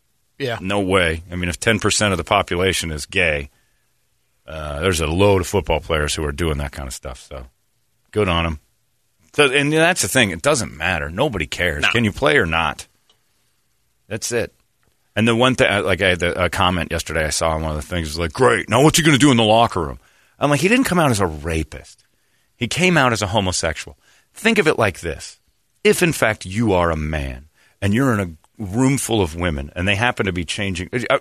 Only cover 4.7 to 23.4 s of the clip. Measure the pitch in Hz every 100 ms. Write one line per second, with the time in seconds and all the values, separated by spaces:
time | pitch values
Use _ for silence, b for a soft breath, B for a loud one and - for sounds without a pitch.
4.7 | 71 95 82 78 87 101 95 87 98 -
5.7 | 78 76 78 76 - 73 71 82 71 69
6.7 | - 65 - 67 65 - 69 65 _ _
7.7 | _ _ _ _ 107 98 85 82 78 _
8.7 | _ _ _ _ _ _ - 143 143 143
9.7 | 160 165 180 98 131 104 82 143 143 69
10.7 | 58 85 82 73 90 147 101 71 - 87
11.7 | 73 95 120 107 - 143 147 85 82 78
12.7 | - - _ _ _ _ _ _ _ _
13.7 | _ _ _ - 104 - 117 90 _ _
14.7 | _ _ _ _ 107 113 113 127 127 127
15.7 | 101 87 90 95 87 85 - 87 - 90
16.7 | 87 80 82 - 80 78 - 82 80 80
17.7 | 78 - 87 78 80 85 - 127 107 -
18.7 | 117 151 - 160 131 143 117 107 113 117
19.7 | 92 73 60 b b b b 143 143 185
20.7 | 254 - 180 147 104 90 76 80 80 78
21.7 | - - - _ _ _ _ _ - 120
22.7 | 147 185 160 127 113 101 107